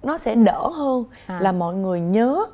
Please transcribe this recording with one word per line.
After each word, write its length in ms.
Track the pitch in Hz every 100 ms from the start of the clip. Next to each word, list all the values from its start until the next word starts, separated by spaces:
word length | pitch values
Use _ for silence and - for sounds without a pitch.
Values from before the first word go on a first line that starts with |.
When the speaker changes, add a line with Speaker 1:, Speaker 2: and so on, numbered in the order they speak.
Speaker 1:
nó 140 | 262 320
sẽ 180 | 240 226
đỡ 320 | 208 - -
hơn 360 | 330 277 254 233 - -
Speaker 2:
À. 120 | 180
Speaker 1:
là 100 | 190
mọi 240 | 180 170 185
người 240 | 190 175
nhớ. 460 | 170 202 240 320 440